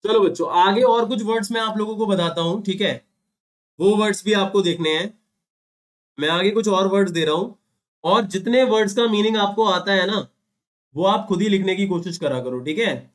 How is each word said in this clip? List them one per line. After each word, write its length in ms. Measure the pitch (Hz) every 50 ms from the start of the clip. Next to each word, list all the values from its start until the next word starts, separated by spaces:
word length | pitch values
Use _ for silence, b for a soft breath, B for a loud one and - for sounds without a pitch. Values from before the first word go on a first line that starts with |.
| -
चलो 160 | 208 226 226
बच्चों 280 | 202 165 - - 165 - - 175
आगे 220 | 180 196 202 233 254
और 220 | 254 233 233 226
कुछ 140 | 208 254 208 220
words 280 | 208 226 226 202 -
मैं 100 | 233 226
आप 160 | 220 220 214
लोगों 180 | 214 214 214 220
को 80 | 208 220
बताता 340 | 202 196 175 170 165 - 170
हूँ, 200 | 165 170 180 220 196
ठीक 180 | 196 185 -
है? 120 | 208 165 131 120 _ _ _ _ _ _ _ _ _ _ _ _ _ _ _ -
वो 160 | 170 202 208
words 260 | 208 214 208 202 - -
भी 80 | 208 214
आपको 260 | 202 190 196 202 202 185
देखने 340 | 175 165 165 165 156 156
हैं। 100 | 160 180 214 - _ _ _ _ _ _ _ _ _ _ _ _ _ _ _ _ _ _ _ _
मैं 120 | 139 147 156
आगे 220 | 165 175 185 202
कुछ 160 | 208 226 202 214
और 180 | 196 190 190
words 240 | 190 190 202 196 175
दे 140 | 165 165 160
रहा 100 | 156 151
हूँ, 220 | 170 202 240 - _ _ _ _ _ _ _ _ _ -
और 220 | 165 196 233 220
जितने 360 | - - 190 185 226 240 254 262
words 300 | - 214 220 214 196 196
का 120 | 247 233
meaning 300 | 226 214 208 208 220 220 214
आपको 260 | 202 202 202 214 226
आता 260 | 202 185 175 180 202 196
है 120 | 190 180
ना, 200 | 190 220 196 131 - _ _ _ _ _ _ _ _ _ _ _ _ _
वो 100 | 143 180
आप 180 | 196 214 214 208
खुद 140 | - 190 170
ही 80 | 208 214
लिखने 260 | 202 190 190 185 185
की 120 | 185 196
कोशिश 300 | 196 180 170 170 185 165
करा 220 | - 165 143 131 127
करो, 180 | 123 127 127 123
ठीक 200 | 123 147 160 214
है? 140 | 233 196 135 123 - _